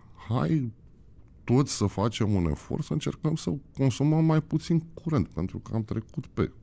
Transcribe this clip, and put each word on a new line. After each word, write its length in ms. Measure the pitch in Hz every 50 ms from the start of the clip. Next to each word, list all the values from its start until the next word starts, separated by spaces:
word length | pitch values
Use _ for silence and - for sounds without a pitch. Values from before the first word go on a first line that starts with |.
| - - - - - -
hai 440 | 110 127 139 165 165 151 131 117 - - - - - - - - - - - - - - -
toți 280 | - 120 131 147 - -
să 80 | - 104
facem 480 | 98 - - 98 117 107 - 113 101 104
un 100 | 95 85 80
efort, 340 | 73 - - - - - 151
să 80 | - -
încercăm 420 | 156 - - - - - 156 160
să 160 | 160 - 180 160 139 - - -
consumăm 480 | - 135 135 110 - 139 151 156 160 160
mai 160 | 160 156 156
puțin 420 | 156 - - 156 - - 170 165 160 165 -
curent, 340 | - - 165 156 127 80 -
pentru 300 | - 80 87 92 - 92
că 160 | - - 101
am 100 | 110 110
trecut 420 | - 104 110 113 - - - -
pe” 260 | - - - - - - -